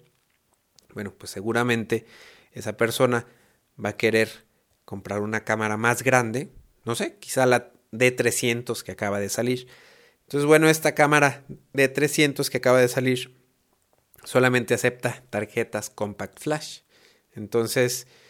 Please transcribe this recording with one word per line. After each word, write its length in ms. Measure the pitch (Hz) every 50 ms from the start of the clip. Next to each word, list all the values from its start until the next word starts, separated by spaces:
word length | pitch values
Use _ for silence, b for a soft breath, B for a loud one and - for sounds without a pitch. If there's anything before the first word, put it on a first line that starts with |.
| _ _ _ _ _ _ _ _ _ _ _ _ _ _ _ _ _ _ -
bueno, 180 | 107 104 98 -
pues 180 | _ - -
seguramente 760 | - 101 98 113 113 117 120 123 117 113 107 - 117 110 - B B B B B B B B B B
esa 240 | 123 113 107 104
persona 500 | - 117 113 - - 131 123 123 117 - b b b b b b b b b _ - 104
va 80 | 104
a 60 | 104
querer 500 | - - 110 107 110 110 107 - - _ _ _ _ _ _ _ _ _
comprar 360 | - 101 101 - 98 98 104
una 240 | 104 107 110 107 -
cámara 320 | - 110 110 110 107 107
más 260 | 107 113 117 120 117 117
grande, 500 | 131 131 127 117 110 110 131 147 - - - - _ _ _ -
no 100 | 113 117
sé, 220 | - - 339 - -
quizá 280 | - - - 131 131
la 260 | 127 123 117 - - _ _ _ -
D 200 | - 113 127 123 123
trescientos 720 | 123 120 117 - - 127 120 117 120 120 - 113 - -
que 80 | - 95
acaba 260 | - 110 101 101 101
de 100 | 101 98
salir. 380 | - - 120 123 127 123 127 b b b b b b b b b b b b
Entonces, 240 | - - 143 147
bueno, 220 | 147 156 156 160 160
esta 260 | 156 156 - 151 -
cámara 500 | - 147 147 151 147 143 139 127 - - - - - _ _ -
D 160 | 139 135 131
trescientos 600 | 135 143 147 143 - 156 151 143 131 - 139 -
que 100 | - 123
acaba 220 | - 127 127 127
de 80 | 127 123
salir 480 | - 135 123 127 127 123 - - _ _ _ _ _ _ _ _ _ _ _ _ _ _ _ _ _ _ -
solamente 500 | - - 127 127 127 123 123 117 - 123
acepta 500 | 113 - 123 123 - - 120 - - - -
tarjetas 600 | - 104 107 - - 120 113 - - 104 - -
Compact 480 | - - 107 104 98 - 104 - - -
Flash. 420 | - 147 151 156 - - - - _ b b b b b b b b b -
Entonces, 720 | 113 107 98 - 117 113 110 - 135 123 123 127 - - b b b b